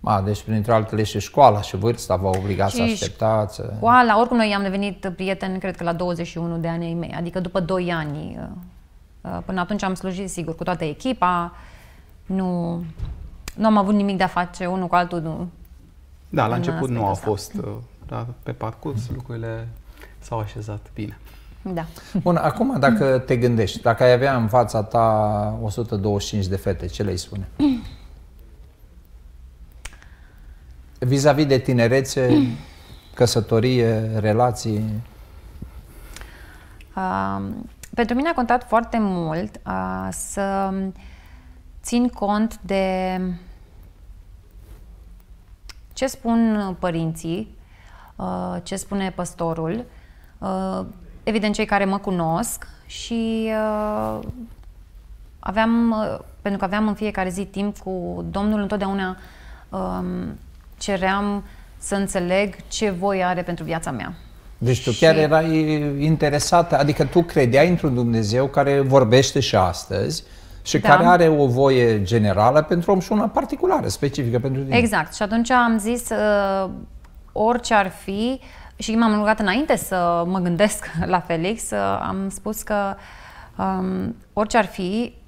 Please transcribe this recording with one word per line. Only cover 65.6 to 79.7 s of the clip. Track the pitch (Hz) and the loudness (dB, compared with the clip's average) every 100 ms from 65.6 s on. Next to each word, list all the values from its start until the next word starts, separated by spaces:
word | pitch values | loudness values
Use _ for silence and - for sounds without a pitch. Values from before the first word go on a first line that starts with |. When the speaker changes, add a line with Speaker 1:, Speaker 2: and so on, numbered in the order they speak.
| 156 151 147 139 | 2 0 0 0
Speaker 1:
interesată, | 151 156 151 143 - 175 170 147 | 2 2 2 0 4 4 4 4
adică | 143 151 | 2 2
tu | 151 175 | 4 4
credeai | 170 - 127 131 165 | 4 4 6 6 6
într-un | 175 156 | 4 2
Dumnezeu | 123 120 113 107 120 135 | 0 2 2 2 2 2
care | 143 139 139 | 2 4 4
vorbește | 135 135 120 127 131 143 | 6 6 8 6 6 2
și | 127 107 | 2 4
astăzi | 92 85 - 95 120 156 - - - - | 4 0 -4 -2 -2 -4 -10 -20 -20 -16
și | - 147 | -2 0
Speaker 2:
Da. | 156 | 6
Speaker 1:
care | 143 170 | 8 8
are | 180 165 | 8 8
o | 151 139 | 6 4
voie | 120 139 131 120 110 | 6 6 6 6 4
generală | 92 113 107 95 110 147 | 2 4 4 6 6 6
pentru | 151 175 170 | 4 0 2
om | 190 | 2
și | 170 | 2
una | 214 214 | 0 2
particulară, | - 277 285 359 330 107 | 0 -2 0 2 2 0
specifică | - 143 - 120 120 | -2 -2 -2 0 0
pentru | 135 131 | 0 -4
tine. | 135 233 | 0 2
Speaker 2:
Exact. | 233 208 156 | 2 0 -4
Și | - | -4
atunci | 208 226 233 | -2 0 2
am | 254 233 226 | 4 4 2
zis, | 208 240 - | 0 -4 -4
uh, | 214 214 208 196 196 190 196 - - - - - | 0 2 2 2 0 -4 -8 -14 -20 -20 -20 -12
orice | - 214 240 240 | -2 0 0 2
ar | 220 190 | 2 2
fi, | - - 196 233 262 - - - - | -4 -8 -4 -2 -4 -8 -20 -20 -10
și | - | -2
m-am | 220 233 | 2 2
rugat | 208 208 220 | 2 2 2
înainte | 208 202 302 | 2 0 2